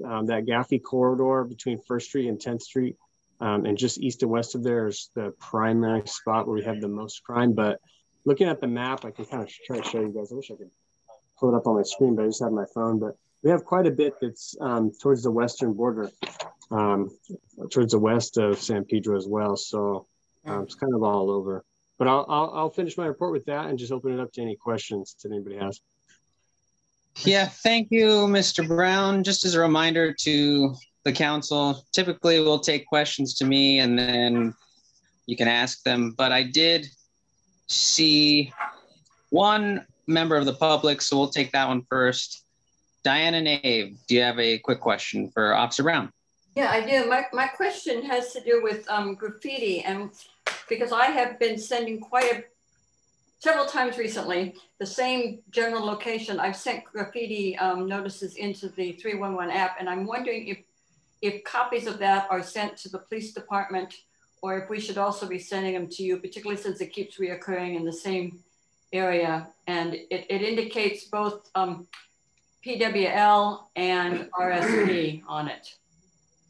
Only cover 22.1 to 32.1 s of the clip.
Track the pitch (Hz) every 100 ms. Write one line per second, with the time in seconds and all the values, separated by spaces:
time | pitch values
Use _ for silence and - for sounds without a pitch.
22.1 | 135 139 151 160 156 156 175 175 - 165
23.1 | 135 175 156 147 143 156 127 120 131 131
24.1 | 127 120 - 117 104 117 110 - 104 92
25.1 | - 107 104 98 98 98 98 _ _ _
26.1 | _ _ _ _ _ _ _ _ _ _
27.1 | - 190 196 190 - 226 233 220 226 220
28.1 | 214 202 196 190 - 160 165 185 190 196
29.1 | 196 190 185 185 170 165 156 165 165 160
30.1 | 147 151 147 147 143 139 131 - _ 143
31.1 | 123 147 147 - 147 143 139 - - 180